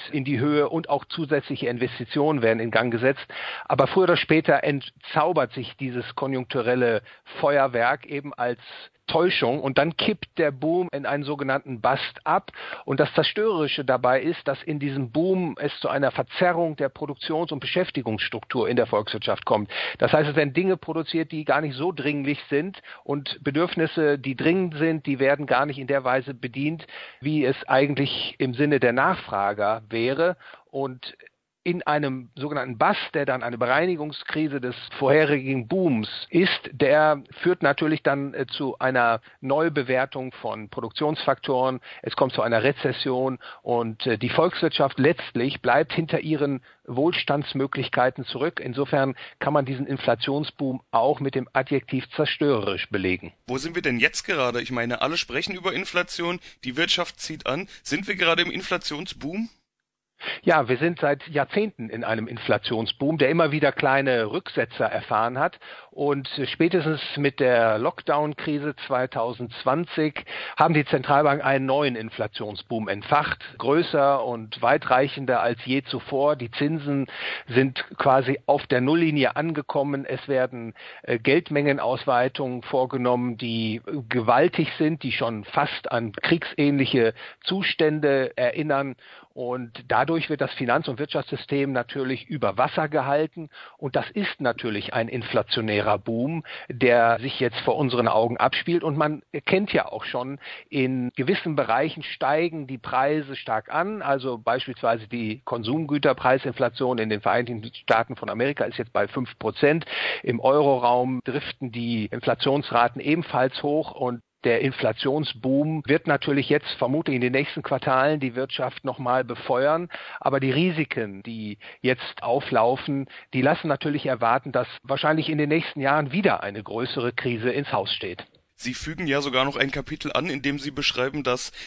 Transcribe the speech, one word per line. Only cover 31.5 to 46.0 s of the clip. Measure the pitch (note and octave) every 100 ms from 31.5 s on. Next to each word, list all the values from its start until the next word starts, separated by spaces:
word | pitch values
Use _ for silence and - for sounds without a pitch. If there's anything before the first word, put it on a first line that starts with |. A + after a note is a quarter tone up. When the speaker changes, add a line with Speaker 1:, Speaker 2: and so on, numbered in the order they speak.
| _
Speaker 1:
in | F3 F3 -
einem | D3+ C#3+ C3 A#2+ -
sogenannten | C#3+ D3 C3 A2+
Bust, | E3 F3+ -
der | D#3+ C#3
dann | B2+
eine | A#2 A#2+
Bereinigungskrise | A#2+ C#3 F3+ E3 D3+ C#3 - D#3 D#3 C#3
des | B2 B2 - -
vorherigen | C3+ D3+ D3+ D3 C3+ C3+ A2
Booms | F#3+ F3+ A#2 G#2+ - -
ist, | E3+ F#3+ - -
der | C3+ C#3 D3+ D3+ D3 - -
führt | F3 F3+
natürlich | C#3+ C#3+ D#3 D#3
dann, | D3 C#3 C#3
äh, | - C3
zu | - C#3 -
einer | C3 C3 A#2 A2+ - _
Neubewertung | C3+ C#3+ E3 D3 B2+ B2+ C3+ C3+ C3
von | - A2+ G#2+ G#2+
Produktionsfaktoren. | - A2+ - D3+ D#3 - - - B2+ C3 C3 - -
Es | - -
kommt | C3+
zu | -
einer | A2+ A2+
Rezession | B2+ C#3+ C#3 B2 C#3 B2+ C3 B2+ - -
und, | - A#2+ A2+ A2 C3
äh, | A2
die | B2
Volkswirtschaft | C3+ E3+ - E3 - C#3 -
letztlich | C3+ E3+ - A#2+ C3 -
bleibt | B2 B2+ D#3
hinter | -